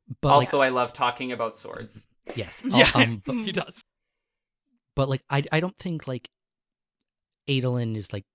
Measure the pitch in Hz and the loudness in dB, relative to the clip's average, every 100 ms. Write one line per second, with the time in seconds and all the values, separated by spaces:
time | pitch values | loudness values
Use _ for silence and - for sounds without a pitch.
0 | - 131 143 143 135 143 131 127 120 - | -18 -4 6 6 6 4 4 4 0 0
1 | 120 120 127 120 113 - - - 110 - | -2 -2 -6 -4 -4 -6 -14 -14 -14 -16
2 | - _ - - - - 254 220 - 123 | -20 _ -12 -10 -8 -8 2 6 6 6
3 | 117 110 - 233 220 185 - - - _ | 2 0 -6 -6 -4 -6 -6 -12 -20 _
4 | _ _ _ _ _ _ _ _ _ - | _ _ _ _ _ _ _ _ _ -2
5 | 135 135 - 139 151 156 180 - 185 160 | 0 -2 0 -2 0 0 -2 -6 -8 -6
6 | - 127 - _ _ _ _ _ _ _ | -6 -8 -10 _ _ _ _ _ _ _
7 | _ _ _ _ - 135 127 123 117 110 | _ _ _ _ -2 0 0 -2 -2 -4
8 | 98 101 - | -6 -10 -10